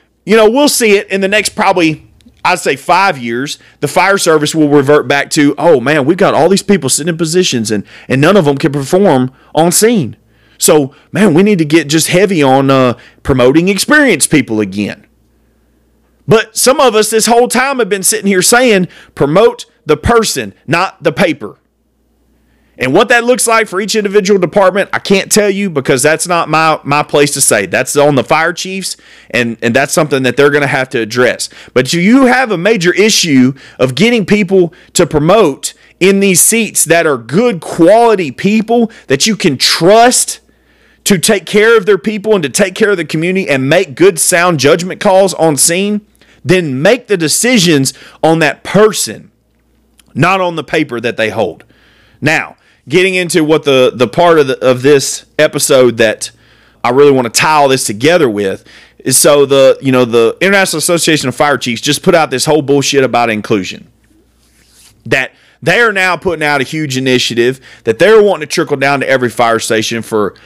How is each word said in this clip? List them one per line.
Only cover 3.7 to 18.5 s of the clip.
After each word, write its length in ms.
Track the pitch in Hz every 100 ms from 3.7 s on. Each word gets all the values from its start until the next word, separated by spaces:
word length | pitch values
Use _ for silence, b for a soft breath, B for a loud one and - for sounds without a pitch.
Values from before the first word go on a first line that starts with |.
| b
the 80 | 143
fire 320 | - 185 196
service 340 | 175 156 147
will 160 | 160 151
revert 380 | 147 135 147 127
back 240 | 139 135
to, 240 | - 143 147
"Oh 220 | 160 143
man, 260 | 120 156 131
we've 100 | 180
got 200 | 180 117
all 120 | 165
these 140 | 196
people 280 | - 196 135
sitting 200 | - 156
in 80 | 165
positions 540 | 165 175 185 123 107
and, 120 | 104 - B B
and 140 | 131
none 160 | 151 202
of 80 | 147
them 140 | 139
can 120 | 160
perform 600 | 143 135 185 202 135 127 b b -
on 160 | 170
scene. 440 | - 220 233 117 101 _ b b b
So, 340 | - 156 135 b b
man, 220 | - 208
we 80 | 151
need 160 | 202 202
to 80 | 151
get 220 | 160 151
just 220 | 160 -
heavy 340 | 180 202 185
on, 260 | 139 135 135
uh, 240 | 135 127 113 B B
promoting 440 | - 131 123 151 180
experienced 640 | 196 - 302 277 160 -
people 300 | 151 113 107
again." 480 | 104 101 101 78 _ _ _ _ _ _ _ _ _ _ _ _ -
But 280 | 220 - -
some 240 | 240 294
of 140 | 262
us 160 | 214 214
this 160 | 220 214
whole 220 | 233 247
time 320 | 233 269 262
have 100 | 208
been 140 | 196
sitting 240 | 180 214 196
here 160 | 185
saying, 460 | 175